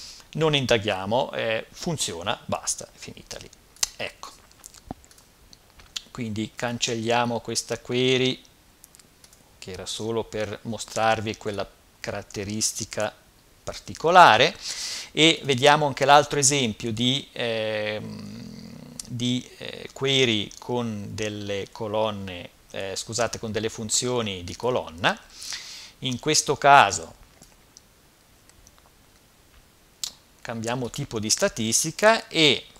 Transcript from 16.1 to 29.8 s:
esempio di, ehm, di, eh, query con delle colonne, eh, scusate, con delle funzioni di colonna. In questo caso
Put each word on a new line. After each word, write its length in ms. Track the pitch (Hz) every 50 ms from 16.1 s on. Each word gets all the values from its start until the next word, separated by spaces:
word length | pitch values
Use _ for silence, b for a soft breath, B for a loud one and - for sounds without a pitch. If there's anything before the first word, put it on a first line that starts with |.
| 143 147 143 - - 147
esempio 540 | 143 143 147 143 131 113 101 - - 117 110
di, 360 | 113 120 123 131 139 - - -
ehm, 1600 | - 123 117 113 110 110 110 110 107 107 107 107 107 110 110 104 104 104 104 104 113 123 - - - - - - - - - - - - -
di, 420 | 123 120 123 123 123 127 123 - - -
eh, 300 | - - - - - - -
query 600 | - 135 135 135 135 131 120 110 107 98 - -
con 520 | - - - 123 120 120 117 110 104 101 107 104
delle 520 | 101 107 107 104 104 101 101 101 98 98 - -
colonne, 800 | - 113 107 104 110 107 110 104 98 98 95 90 87 - - - - - -
eh, 240 | - 98 98 95 95
scusate, 460 | - - - 110 110 117 110 - 110
con 100 | - 113
delle 180 | 104 110 107 113
funzioni 760 | - - 113 107 - - - 123 123 123 113 104 98 90 87
di 100 | 90 92
colonna. 640 | - - 120 127 113 80 - 82 82 101 151 202 220 - B B B B B B B B B B B B B B -
In 200 | - 131 127 117
questo 360 | - 151 156 - - - 143
caso 560 | - - 143 139 139 117 101 95 - 82 80 - - - - - - - - - - - _ _ - - _ _ _ _ _ _ _ _ _ _ _ _ - - - - - - _ - _ _ _ _ _ _ _ _ _ _ _ _ _ - - - _ _ _